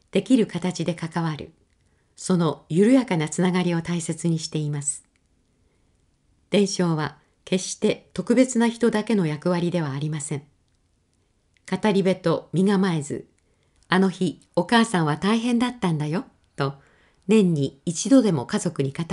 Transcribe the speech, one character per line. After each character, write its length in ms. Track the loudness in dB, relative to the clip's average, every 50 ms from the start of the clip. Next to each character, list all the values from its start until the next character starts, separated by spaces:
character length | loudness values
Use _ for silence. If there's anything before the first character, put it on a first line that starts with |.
| _ _
で 120 | -4 -4 0
き 140 | 2 2 2
る 100 | 2 0
形 380 | -2 -4 -6 -4 -4 -4 -4
で 100 | -6 -6
関 260 | -6 -8 -8 -6 -4
わ 140 | -4 -4 -4
る。 160 | -6 -10 -14 -18 _ _ _ _ _ _ _ _ _ _ _ _
そ 220 | -12 -4 -2 0 2
の 260 | 2 0 -2 -4 -6 _
緩 240 | 2 4 4 6 6
や 120 | 4 4
か 120 | 2 0 -2
な 100 | -2 -2
つ 140 | -2 -2
な 100 | 0 0
が 100 | 0 0
り 140 | 0 0 -2
を 60 | -2
大 180 | -2 -4 -4 -4
切 300 | -4 -6 -6 -4 -2 -2
に 100 | -2 -2
し 80 | -4 -6
て 100 | -6 -6
い 120 | -4 -4
ま 120 | -6 -4
す。 220 | -4 -6 -6 -6 -12 _ _ _ _ _ _ _ _ _ _ _ _ _ _ _ _ _ _ _ _ _ _ _ _ _ _ _ _ _
伝 160 | 0 0 2 0
承 280 | 0 0 0 0 0
は 220 | 0 -2 -4 -8 -12 _ _ _ _ _
決 180 | -4 -4 -4
し 140 | -2 -6 -6
て 340 | -2 -2 -2 -2 -4 -8 _ _
特 220 | -8 -2 2 4
別 220 | 4 4 4 2 2
な 120 | 0 0
人 200 | 0 0 0 0
だ 140 | 0 0 -2
け 120 | 0 0
の 100 | 0 0
役 240 | 0 -2 -2 -2 -2
割 200 | -2 0 0 -2
で 120 | -2 -2
は 100 | -4 -4
あ 80 | -4 -6
り 100 | -6 -6
ま 120 | -6 -8
せ 160 | -8 -8 -8 -8
ん。 60 | -10 _ _ _ _ _ _ _ _ _ _ _ _ _ _ _ _ _ _ _ _ _ _ _ _ -6
語 220 | -4 -2 0 2
り 120 | 2 2 2
部 120 | 2 0
と 320 | 0 0 -2 -2 -2 -4 -4 0
身 120 | 0 2
構 280 | 2 2 2 2 2 0
え 80 | -2
ず、 260 | -4 -6 -8 -10 -10 -14 _ _ _ _ _ _ _ _ _ _ _ _
「あ 100 | 2 2
の 100 | 4 2
日、 380 | 2 0 -2 -4 -4 -6 _ _ _
お 80 | -2 0
母 220 | 4 4 4 4
さ 160 | 4 2 0
ん 40 | 2
は 120 | 0 0 0
大 220 | 0 0 0 0
変 200 | 0 0 0 0
だ 80 | 0 -2
っ 120 | -2 -2
た 120 | -2 -2
ん 60 | 0 -2
だ 100 | -2 -4
よ」 160 | -4 -6 -6 -8 _ _ _ _ _
と、 200 | -6 -6 -6 -6 -8 _ _ _ _ _ _ _ _ _ 2
年 260 | 4 4 4 4 2
に 280 | 2 0 -2 -4 _ _
一 260 | -6 -6 -4 2 4
度 120 | 6 6
で 100 | 6 6
も 140 | 2 0 -2
家 140 | -2 -4 -4
族 220 | -2 -4 -2 -2
に 120 | -4 -4 -4
語 100 | -6 -6 -4